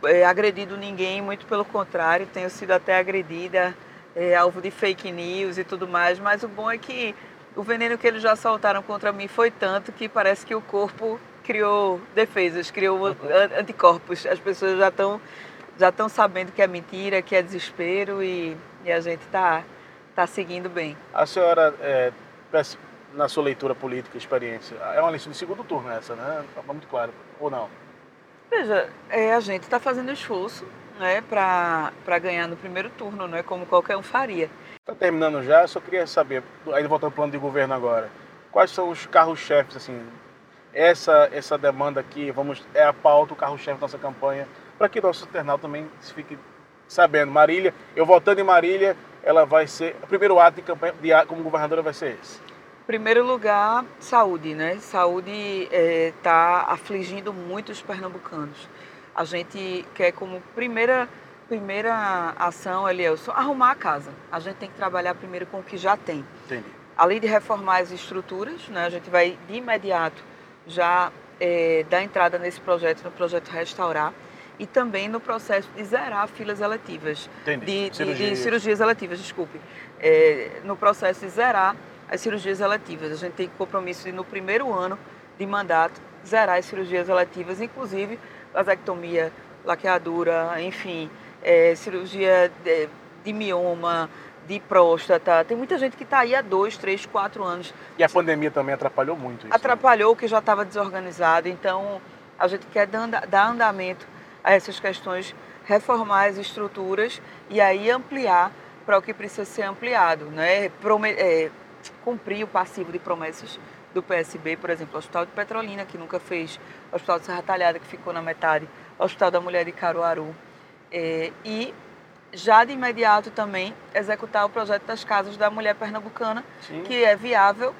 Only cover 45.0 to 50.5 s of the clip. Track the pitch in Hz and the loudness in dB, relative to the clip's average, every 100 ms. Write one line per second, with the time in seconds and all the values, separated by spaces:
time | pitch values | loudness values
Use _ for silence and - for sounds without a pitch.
45 | 190 165 - 175 143 143 151 147 156 - | 0 -2 -8 -8 -2 -4 -4 -10 -12 -18
46 | - - 147 139 - - - _ _ - | -18 -16 -16 -18 -20 -20 -20 _ _ 6
47 | 170 151 143 143 151 175 185 - - - | 6 6 4 8 6 6 0 -2 -12 0
48 | 160 175 202 196 190 175 170 190 196 180 | 8 8 8 4 6 6 6 2 2 0
49 | - - - 160 147 156 151 - 165 - | -10 -6 4 6 6 4 4 -4 -6 -6
50 | - 196 202 180 170 | -4 2 6 8 8